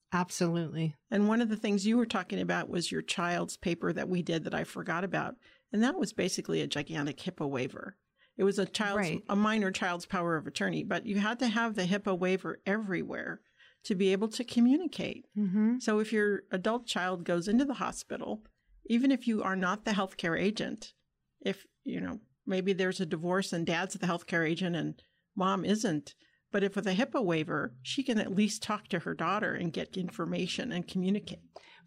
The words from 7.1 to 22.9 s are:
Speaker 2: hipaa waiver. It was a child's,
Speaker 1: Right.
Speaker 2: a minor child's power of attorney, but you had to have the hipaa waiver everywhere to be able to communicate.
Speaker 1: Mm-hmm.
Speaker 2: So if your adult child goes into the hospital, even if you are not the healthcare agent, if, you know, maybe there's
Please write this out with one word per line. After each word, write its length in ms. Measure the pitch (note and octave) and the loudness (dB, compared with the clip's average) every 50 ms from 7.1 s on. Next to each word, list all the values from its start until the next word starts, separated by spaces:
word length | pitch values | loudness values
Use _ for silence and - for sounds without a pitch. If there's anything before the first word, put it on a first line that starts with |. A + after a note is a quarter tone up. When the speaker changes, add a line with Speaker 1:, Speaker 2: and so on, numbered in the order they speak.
| C#3 - | -4 -6
Speaker 2:
hipaa 320 | - F#3+ F3 - D#3 C#3+ | -8 -8 -6 -4 -4 -2
waiver. 480 | C#3 B2 B2+ C#3+ - - - - - _ _ _ _ _ _ _ _ - | -2 -2 -2 -4 -6 -10 -12 -14 -16 _ _ _ _ _ _ _ _ 0
It 60 | F#3+ | 2
was 140 | G3 G3 G#3 | 2 2 2
a 80 | F#3+ | -2
child's, 320 | F#3 - - G#3+ G3+ G3 G#3 | -2 -2 -2 -2 0 0 0
Speaker 1:
Right. 260 | G3 E3 E3 E3+ - - | 0 0 -2 -4 -2 0
Speaker 2:
a 80 | G3+ | 2
minor 340 | G3+ G#3+ G#3+ A3 A3+ G3+ F#3+ | 2 4 4 4 2 2 0
child's 340 | F#3+ - G3+ F#3 F3 F3 F3 - | 0 0 -2 -2 -2 -4 -4 -4
power 280 | - F#3 E3+ E3+ E3 D#3 | -2 0 0 2 0 0
of 100 | - C#3+ | -2 -4
attorney, 360 | - - G3 F#3+ E3+ D#3 - | -4 -2 -2 0 0 -2 -2
but 220 | G3 F#3+ F3 - | -2 -4 -4 -2
you 140 | A3 G3 G3+ | 0 0 2
had 180 | G3+ G#3+ A#3+ A#3+ | 2 0 0 2
to 80 | C4 A#3+ | 0 2
have 280 | G#3 A#3 A#3 A#3 G#3+ | 2 2 0 0 0
the 80 | G3+ F3+ | 0 0
hipaa 340 | F3 G3 G3+ G3 G#3 F#3+ F3 | 0 0 0 0 0 0 2
waiver 420 | F#3 F#3 F#3 F#3 - E3+ - - _ | 2 2 2 0 0 -4 -6 -4 _
everywhere 760 | G3 G3 A3 A3 F#3+ F3+ D#3+ D#3 - - - - - - - - _ _ _ - - _ _ - | 0 0 0 0 -2 -2 -2 -2 -4 -6 -6 -6 -8 -8 -10 -14 _ _ _ -20 -20 _ _ -4
to 100 | - G#3+ | -2 0
be 160 | F3+ G3+ F#3+ F#3+ | 2 4 4 4
able 160 | F#3+ G#3+ A3 | 2 0 -2
to 140 | A3 - B3 | -2 -6 -6
communicate. 840 | - - A#3+ A#3 B3 C4 D#4+ F#4 D4+ - - F3 - - - - _ _ G#3 | 0 4 6 6 8 6 6 4 0 -4 -4 -6 -6 -6 -10 -14 _ _ 0
Speaker 1:
Mm-hmm. 420 | G#3 F#3+ F3+ G#3+ G#3+ A3 A#3+ B3+ | 0 2 4 4 4 4 2 2
Speaker 2:
So 200 | - - G#3+ G#3+ | 2 2 2 2
if 140 | G#3+ G#3+ A3 | 2 2 2
your 300 | G#3+ G#3 G#3 G3+ - - - | 2 2 2 2 0 -2 -4
adult 360 | - F#3 F3+ G#3+ A3+ A#3+ A#3+ - | -4 -2 0 0 -2 -2 -4 -4
child 380 | - G3 F3 F#3 F#3 F3 E3+ | -4 -2 -2 -2 -2 -2 0
goes 220 | - F3 F3 E3+ G#3 | 0 0 0 2 4
into 180 | G3+ A#3+ C#4+ | 4 4 4
the 80 | C#4 B3 | 2 0
hospital, 640 | F3 - - - - - - - - - - G#3+ A3 - - _ _ _ _ - - - - | -2 -4 -4 -6 -8 -10 -10 -8 -8 -6 -6 -6 -8 -8 -16 _ _ _ _ -20 -16 -2 0
even 240 | A3+ A#3 C4 C#4 | 2 4 6 6
if 160 | C#4 B3+ - A#3 | 4 4 4 2
you 160 | A3 G#3 - | 2 2 2
are 120 | F#3+ F#3+ | 0 0
not 280 | F#3+ F#3 F3+ F#3+ A3 - | 2 2 2 0 0 0
the 80 | A3+ | 0
healthcare 480 | G#3+ G3 G3 F#3+ - - - E3+ E3 E3 | 0 2 0 -2 -4 -4 -2 0 2 2
agent, 540 | F3 G3+ A3 - - - - - - - - _ _ _ _ _ _ _ _ _ | 2 2 2 0 -2 -4 -6 -8 -10 -16 -18 _ _ _ _ _ _ _ _ _
if, 240 | - G3 G3 - - _ _ _ _ | -4 -4 -4 -4 -8 _ _ _ _
you 160 | C4+ - - | -6 -4 -4
know, 220 | F#3 F3+ E3 - - _ _ _ _ | -4 -6 -6 -8 -12 _ _ _ _
maybe 260 | - F#3+ F#3 F#3 G3 | -2 -2 0 2 2
there's 300 | G3 F3 F#3+ F#3 | 2 2 2 0